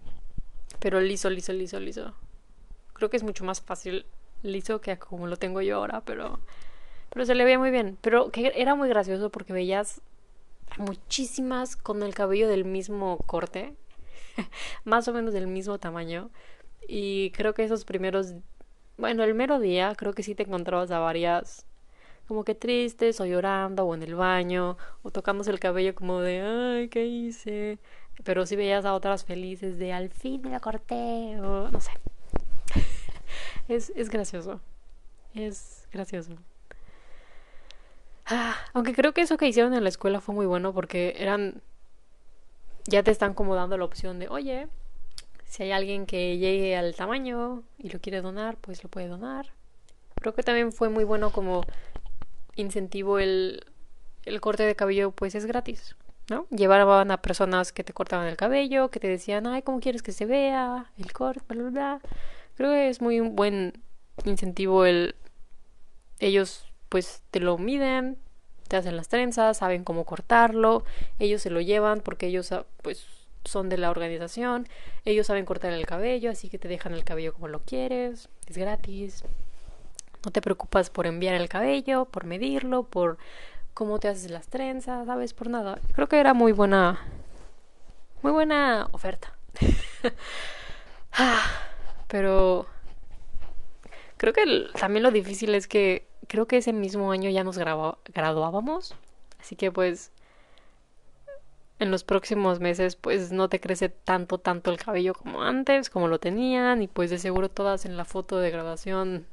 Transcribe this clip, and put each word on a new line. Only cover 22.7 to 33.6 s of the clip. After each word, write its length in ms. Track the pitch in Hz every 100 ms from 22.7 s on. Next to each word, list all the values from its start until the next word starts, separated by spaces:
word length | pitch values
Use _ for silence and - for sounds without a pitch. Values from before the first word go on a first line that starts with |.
| 240 240 233 226 220
o 60 | 180
llorando, 600 | 180 196 196 190 190 185
o 80 |
en 80 | 165
el 120 | 160
baño, 600 | 170 185 185 180 180 180 180 - -
o 80 | 196
tocándose 400 | 196 202 202 208
el 80 | 190
cabello 360 | 185 180 190
como 260 | 190 185 180
de, 220 | 180 180
"Ay, 460 | 202 233 247 240 240
¿qué 160 | 233 233
hice?". 720 | 240 233 226 214 208 208 214 - - - -
Pero 220 | - 185
sí 100 | 180
veías 300 | 202 202 202
a 100 | 196
otras 300 | 190 196 196
felices 540 | - 180 185 185 190 180
de, 160 | 185
"Al 160 | 180 185
fin 320 | - 262 269
me 80 | 262
lo 100 | 262
corté", 800 | 220 220 - 240 240 233 226 208
o 300 | 196 196 208
no 100 | -
sé. 120 | - - - - - - - - -
<laughs> 1000 | - - - - - - - - -